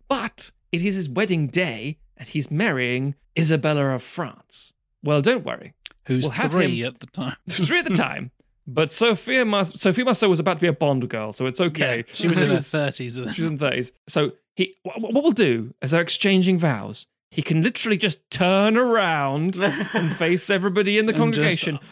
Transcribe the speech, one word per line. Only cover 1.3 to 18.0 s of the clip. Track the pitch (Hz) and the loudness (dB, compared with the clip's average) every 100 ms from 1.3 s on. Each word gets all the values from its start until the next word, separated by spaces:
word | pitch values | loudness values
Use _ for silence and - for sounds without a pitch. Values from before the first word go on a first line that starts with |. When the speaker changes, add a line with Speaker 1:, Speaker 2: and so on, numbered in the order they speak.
| 170 143 | 0 0
Speaker 1:
day, | 175 180 113 123 151 _ - | 0 -2 -4 -8 -10 _ -20
and | 139 | -8
he's | 151 135 | -6 -4
marrying | 147 220 135 123 123 139 135 _ - | -2 0 0 0 -2 -4 -6 _ -2
Isabella | 160 160 151 147 139 | 2 2 2 2 0
of | 127 | -2
France." | - - 143 - _ - - _ _ _ | -4 -8 -8 -10 _ -18 -16 _ _ _
Well, | 147 147 | 0 2
don't | 147 247 - | 4 2 -2
worry. | 60 - - - - - | -8 -10 -20 -20 -14 -4
Speaker 2:
Who's | 127 | -2
Speaker 1:
We'll | 143 | -2
have | 156 147 | -2 0
Speaker 2:
three | 175 185 170 | 2 2 0
Speaker 1:
him | 120 131 | -4 -8
Speaker 2:
at | |
the | - | -14
time. | - 131 - | -8 -8 -8
<laughs> | - | -8
Speaker 1:
Three | 175 180 349 | -4 0 0
at | 311 | 0
the | |
time. | 190 - 143 131 - _ _ - | 0 0 -4 -10 -14 _ _ -6
But | 131 151 | 0 0
Sophia | - 233 202 - 262 233 | 2 2 2 0 0 2
Mas-, | 202 185 - | 2 0 0
Sophia | 190 180 254 | 0 2 2
Marceau | 220 208 | 2 2
was | 170 | 2
about | 165 160 | 2 2
to | |
be | 175 | 0
a | |
Bond | 151 147 135 123 | 2 2 2 -2
girl, | 113 107 | -4 -8
so | 104 131 | -4 -4
it's | 127 | 0
okay. | 175 151 147 117 117 | -2 0 -2 -4 -6
Speaker 2:
Yeah, | |
she | - 170 | -2 0
was | 170 | 2
in | 147 | 2
her | |
Speaker 1:
She | 180 | 2
was | 143 | 0
Speaker 2:
thirties | 156 143 - 123 123 | -2 -2 -4 -8 -8
at | 127 | -8
the | |
Speaker 1:
She | - | -4
was | 165 | -4
in | 147 | -2
her | 143 | -2
thirties. | 127 123 - - | -2 -4 -10 -4
So | 160 143 - _ - | -2 -2 -4 _ -4
he, | 190 - | -4 -4
wh-, | 185 - | -12 -8
wh-, | 220 | -2
what | 240 | 2
we'll | 302 | 2
do, | 220 175 117 113 - | 4 4 2 -2 -8
as | 131 | 0
they're | 165 | 0
exchanging | 170 - 196 190 185 185 | 0 0 2 4 4 4
vows, | 165 113 104 104 - _ _ | 2 0 -6 -12 -16 _ _
he | - | -8
can | - 160 | 0 2
literally | 190 - 226 | 2 0 -2
just | 196 | 0